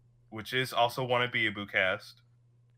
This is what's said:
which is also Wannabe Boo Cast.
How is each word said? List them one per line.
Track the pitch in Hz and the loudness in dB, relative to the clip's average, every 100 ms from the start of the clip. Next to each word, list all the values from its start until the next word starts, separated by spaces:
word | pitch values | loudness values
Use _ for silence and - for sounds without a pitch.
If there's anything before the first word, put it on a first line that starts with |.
| _ _ - | _ _ -14
which | 110 107 | -12 -4
is | 127 127 | -2 0
also | - 117 - 127 | 2 2 2 0
Wannabe | 123 123 120 110 | 2 0 0 -2
Boo | 104 101 | -2 -2
Cast. | 107 95 104 - - _ _ _ _ _ | 0 2 0 -6 -20 _ _ _ _ _